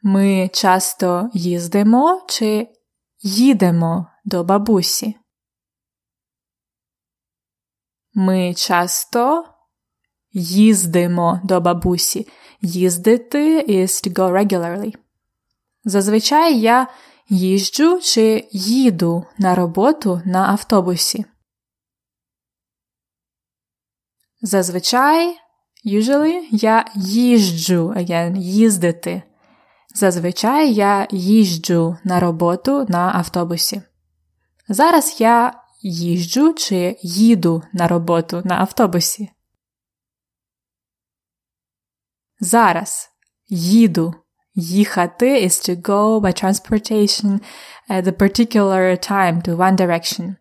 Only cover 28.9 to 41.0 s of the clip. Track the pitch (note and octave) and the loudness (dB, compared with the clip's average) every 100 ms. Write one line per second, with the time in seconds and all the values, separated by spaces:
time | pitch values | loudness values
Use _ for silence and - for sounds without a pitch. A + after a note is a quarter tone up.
28.9 | E3+ E3+ F3+ - _ _ _ _ _ _ | -2 -8 -10 -14 _ _ _ _ _ _
29.9 | - G3 F3 F3 F3+ G#3+ C#4+ D4+ G#3+ G3+ | -2 0 0 -4 -2 0 2 2 2 2
30.9 | G3+ F#3+ G3 F3+ G#3+ G3+ E3 E3 E3+ E3 | 0 -2 -4 2 4 4 0 -2 0 0
31.9 | E3+ F#3 F3+ F3+ E3 F3 F3 - C#4 B3 | -4 -2 0 0 0 -2 -2 -2 -2 -2
32.9 | F3 F3+ F3+ E3+ F3+ E3+ E3+ - G3+ - | -2 0 -2 -4 -4 -4 -4 -6 -6 -14
33.9 | _ _ _ _ _ _ _ _ G#3 D#4 | _ _ _ _ _ _ _ _ 0 4
34.9 | E4+ - - A3+ A#3 A#3+ - _ _ G3 | 4 0 -2 2 2 0 -4 _ _ -10
35.9 | E3 E3+ F3 E3+ B3 D#4 D#4+ - F#3+ F3+ | -6 -2 -2 -2 2 2 0 -4 -2 -2
36.9 | A3 F3 F3 A3+ A3+ E3+ E3 - F3 E3+ | -6 -8 2 4 4 2 0 -4 -2 0
37.9 | F3 E3+ E3+ E3 F3 F3+ F3 F#3+ - G#3+ | 0 0 0 0 -6 -4 -2 -2 0 0
38.9 | F3 - - G#3 _ _ _ _ _ _ | 0 -4 -6 -12 _ _ _ _ _ _
39.9 | _ _ _ _ _ _ _ _ _ _ | _ _ _ _ _ _ _ _ _ _
40.9 | _ | _